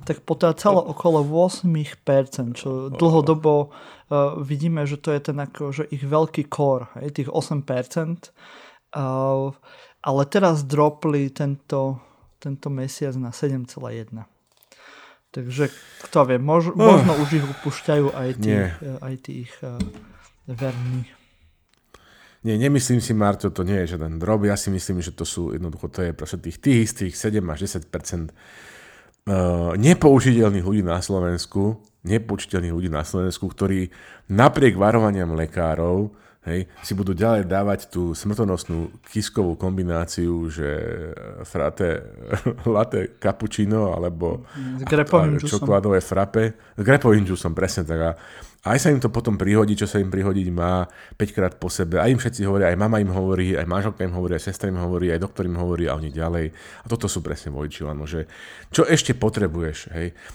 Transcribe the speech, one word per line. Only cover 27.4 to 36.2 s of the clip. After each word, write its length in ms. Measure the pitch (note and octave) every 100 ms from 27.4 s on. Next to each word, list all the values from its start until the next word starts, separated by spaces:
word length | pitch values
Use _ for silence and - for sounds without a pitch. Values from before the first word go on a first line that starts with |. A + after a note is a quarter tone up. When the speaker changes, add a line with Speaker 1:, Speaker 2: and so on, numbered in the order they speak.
Speaker 2:
až 220 | F2 D2+ G2
desať 160 | F2+
percent, 440 | - E2+ - F2 D#2+
eh, 1040 | - - - - - - - _ _ - F#2+ F2+ F2 E2+
nepoužiteľných 880 | F#2 C3+ D#3 D3+ C3+ C3 A#2 G#2+ G2
ľudí 160 | F#2 G#2
na 180 | F2 F2
Slovensku, 760 | - F#2+ F2 F2 - G2 G#2 A2 _ _
nepoužiteľných 680 | F2 A2 A2 G2+ - F2+ F2
ľudí 180 | E2+ F2+
na 140 | D2+
Slovensku, 400 | D2+ F#2+ F2+ -
ktorí 480 | F#2 - G2 F#2+ F2+ - - - -
napriek 480 | G2+ C#3+ D3 C3
varovaniam 580 | F#2 G#2 A2+ G#2+ G2 E2+
lekárov, 800 | D#2+ D#2+ F2+ E2 D#2 F2 F#2 G#2 -